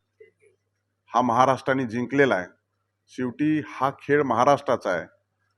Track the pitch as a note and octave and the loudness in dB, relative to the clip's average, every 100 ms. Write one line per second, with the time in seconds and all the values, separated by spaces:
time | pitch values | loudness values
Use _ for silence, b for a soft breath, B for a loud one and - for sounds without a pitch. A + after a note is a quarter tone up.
0 | _ _ - _ _ _ _ _ _ _ | _ _ -20 _ _ _ _ _ _ _
1 | _ A#2 B2 A#2 C3 B2+ - C3+ B2 A#2 | _ 0 2 4 4 2 -2 -4 -2 -6
2 | A#2+ C#3 C#3 F#2+ F2+ _ _ _ _ _ | -4 2 2 2 -4 _ _ _ _ _
3 | _ - B2 A#2 D3+ D#3 B2+ - C3 C#3 | _ -8 -8 -4 -2 -2 -6 -4 -4 -4
4 | - D3 C3+ A2+ C3 C#3 - A#2 G#2 F2 | -2 0 0 2 4 2 0 -4 -2 -4
5 | F2+ _ _ _ _ | -6 _ _ _ _